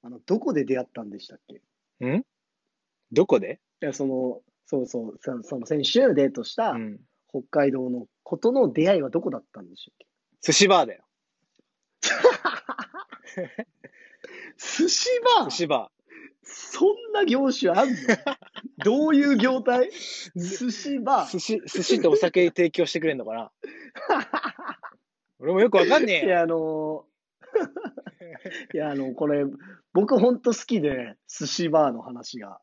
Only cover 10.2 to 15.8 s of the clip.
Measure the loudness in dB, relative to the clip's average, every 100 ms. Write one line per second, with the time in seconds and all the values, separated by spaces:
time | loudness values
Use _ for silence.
10.2 | _ _ 0 4 6 4 2 -6 _ _
11.2 | _ _ _ _ _ _ _ _ -4 4
12.2 | 4 4 -6 -8 -12 -14 -14 -16 -16 -20
13.2 | -16 -12 -12 -12 -16 _ -20 _ -20 _
14.2 | -20 -20 -20 _ -10 -2 0 0 0 0
15.2 | 4 4 2 -4 0 -2